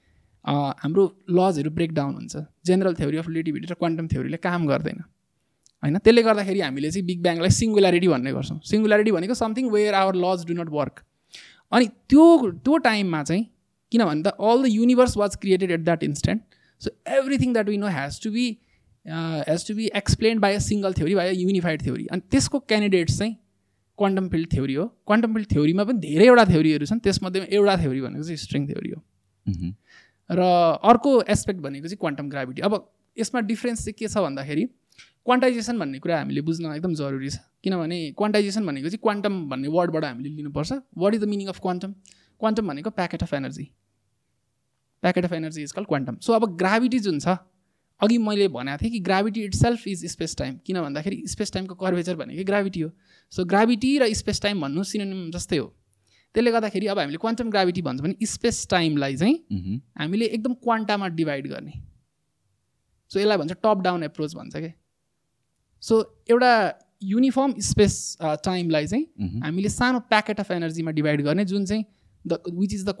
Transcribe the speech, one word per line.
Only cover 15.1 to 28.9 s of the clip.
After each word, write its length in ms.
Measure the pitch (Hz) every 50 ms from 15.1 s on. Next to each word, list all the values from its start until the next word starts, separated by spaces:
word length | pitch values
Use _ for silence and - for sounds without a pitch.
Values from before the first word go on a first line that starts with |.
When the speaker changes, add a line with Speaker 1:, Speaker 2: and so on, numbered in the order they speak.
| -
Speaker 1:
was 140 | 208 202 202
created 380 | - - - 196 185 180 190 180
at 100 | 170 170
that 180 | 160 170 170 156 151
instant, 360 | 147 147 - - - 196 220 - _ _ _ _ _ _ - -
so 60 | 214 - _ - - 277 269
everything 340 | 269 262 277 226 254 254 240
that 120 | 226 208
we 120 | 208 214 208
know 140 | 208 208 175
has 260 | 135 139 143 - - -
to 40 | 220
be, 240 | 208 233 247 240 214 - _ _ _ _ _ _ _ _ - - 160
uh, 300 | 165 165 165 160 151 143 -
has 200 | 156 175 - -
to 20 |
be 180 | 214 208 226 202 -
explained 440 | 202 - - - - 214 220 226 220
by 160 | 202 196 202
a 100 | 202 - -
single 220 | 208 208 196 190 185
theory, 220 | - 160 160 202
by 220 | 190 175 185 190
a 140 | 185 180 185
unified 360 | 196 185 170 175 156 151 147
theory। 200 | - 127 113 110
अनि 140 | - - 196 - -
त्यसको 280 | - 277 254 - - 277
क्यान्डिडेट्स 600 | - - 220 214 208 208 190 180 165 160 - -
चाहिँ 140 | 202 226 220 - _ _ _ _ _ _ _ _ _ _ _
क्वान्टम 320 | - 208 196 196 190 190 180
फिल्ड 220 | 175 160 165 165 -
थ्योरी 200 | - 135 135 131
हो। 120 | 143 185
क्वान्टम 480 | 240 _ _ - - 208 226 226 226 220
फिल्ड 180 | 220 208 -
थ्योरीमा 320 | - 147 147 156 170 196 208
पनि 160 | 208 262 214
धेरैवटा 460 | 156 151 147 160 208 254 247 240 226
थ्योरीहरू 400 | 185 170 156 156 156 151 143 147
छन्, 140 | 139 214 233
त्यसमध्येमा 480 | - 196 190 - 196 185 180 190 190 - 196
एउटा 220 | 208 202 202 190
थ्योरी 240 | 175 165 139 131 135
भनेको 220 | 131 - - 143 151
चाहिँ 140 | 170 165
स्ट्रिङ 300 | 151 - - - 139 143
थ्योरी 220 | 143 - - -
हो। 140 | -